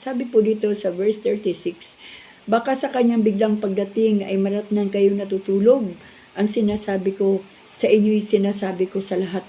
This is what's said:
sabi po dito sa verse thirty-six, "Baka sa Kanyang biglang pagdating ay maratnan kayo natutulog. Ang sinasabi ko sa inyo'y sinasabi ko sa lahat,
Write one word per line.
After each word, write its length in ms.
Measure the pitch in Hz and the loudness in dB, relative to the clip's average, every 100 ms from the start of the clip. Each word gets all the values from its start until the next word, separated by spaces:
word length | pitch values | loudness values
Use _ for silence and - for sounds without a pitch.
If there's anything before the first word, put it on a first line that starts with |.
sabi 240 | 262 247 | -8 -6
po 160 | 240 220 | 0 2
dito 320 | 214 214 208 | 2 2 -2
sa 160 | 202 190 | -2 -4
verse 320 | 175 208 214 | -2 -2 -2
thirty-six, 800 | 190 208 190 165 170 - - - - - - - - | -2 -2 -4 -4 -6 -10 -14 -20 -20 -20 -20 -16 -2
"Baka 240 | 220 - | -2 0
sa 160 | 262 - | -2 -2
Kanyang 320 | 254 233 233 | 0 2 2
biglang 400 | 214 196 220 214 | 2 2 0 0
pagdating 640 | 208 196 196 220 220 208 | -2 -2 -2 0 2 2
ay 160 | 190 196 | 0 0
maratnan 480 | 196 202 208 208 196 | 0 -2 -2 -2 0
kayo 240 | 202 196 | 2 2
natutulog. 800 | 202 196 190 196 196 214 269 196 170 - - - | 2 -2 -4 -2 2 4 4 2 -8 -18 -20 -12
Ang 140 | - 208 | -4 -2
sinasabi 640 | 233 208 208 202 196 190 196 | 0 0 0 -2 -2 -2 0
ko 240 | 196 190 - - - | 0 0 -4 -20 -20
sa 160 | - 226 | -2 4
inyo'y 320 | 214 214 214 | 4 4 2
sinasabi 640 | 208 208 202 202 190 185 185 | 2 2 2 -2 -4 -2 -4
ko 160 | 196 | -4
sa 160 | 190 185 | -4 -4
lahat, 240 | 185 185 | -2 -6